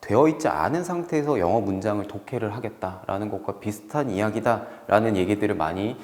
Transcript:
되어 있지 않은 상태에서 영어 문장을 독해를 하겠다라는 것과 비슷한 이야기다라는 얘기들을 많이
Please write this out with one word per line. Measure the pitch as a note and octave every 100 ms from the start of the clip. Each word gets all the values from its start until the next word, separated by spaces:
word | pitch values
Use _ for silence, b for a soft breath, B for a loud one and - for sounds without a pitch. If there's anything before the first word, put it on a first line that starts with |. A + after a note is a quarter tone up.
되어 | - G#2 D#3
있지 | D#3+ B2+
않은 | D2 E2+ D#3
상태에서 | F3 F3 E3+ D#3 D3 C3
영어 | F2 A2
문장을 | G2 F#2+ G2+ G#2 G2
독해를 | G#2 - B2 A2
하겠다라는 | A2 A#2 - F#2 F#2 - G2 G#2+
것과 | G2 - G2+
비슷한 | G#2+ G#2+ - D3+ C3+
이야기다라는 | F#2+ G#2+ G#2+ A2+ A2+ E2+ - - G2+ A2+ G2
얘기들을 | F2+ G#2 G#2 F#2
많이 | D#2 F2+ G#2 C3